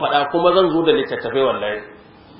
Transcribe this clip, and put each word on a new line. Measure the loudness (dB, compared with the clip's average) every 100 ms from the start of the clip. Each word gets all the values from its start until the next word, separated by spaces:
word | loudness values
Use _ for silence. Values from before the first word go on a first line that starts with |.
faɗa, | 0 0 0
kuma | 0 2
zan | 4 2
zo | 2
da | 2
littattafai | 2 0 -6 -4 0 0
wallahi. | -2 -4 -8 -10 -20 -20 -20 -20 -20